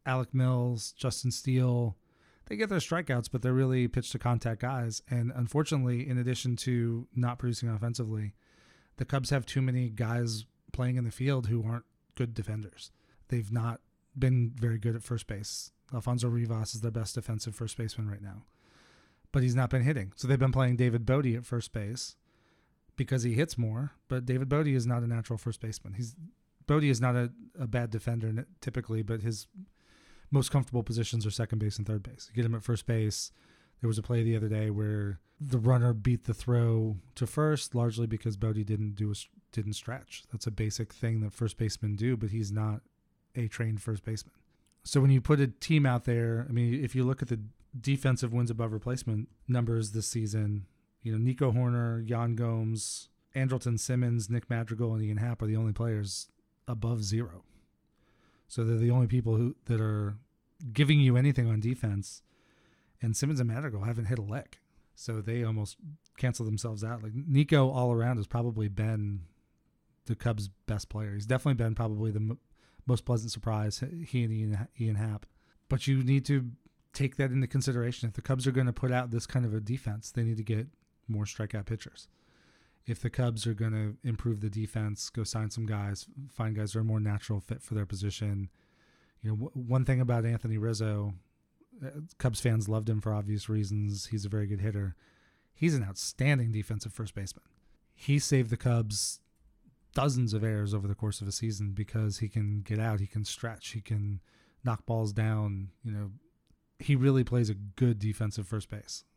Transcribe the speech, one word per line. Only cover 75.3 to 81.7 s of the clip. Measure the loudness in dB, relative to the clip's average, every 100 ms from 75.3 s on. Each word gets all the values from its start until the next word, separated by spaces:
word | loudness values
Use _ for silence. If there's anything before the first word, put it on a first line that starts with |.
| _ _ _ -4
But | -2 2
you | 2
need | 4 4 4
to | 0 0 -8 _ _ _
take | -4 -2 0
that | 0
into | 2 0
consideration. | 0 0 0 -2 -2 -4
If |
the | -4
Cubs | -2 0 2
are |
gonna | 2 2
put | 0 0
out | 0 0
this | -4 -2
kind | -2 0
of |
a | -2
defense, | -2 -4 -4 -6 -6
they | -2
need | 0 0
to |
get | -2 -2 -4 -12 _ _ -4
more | -2 -2
strikeout | -4 -6 -4
pitchers. | -4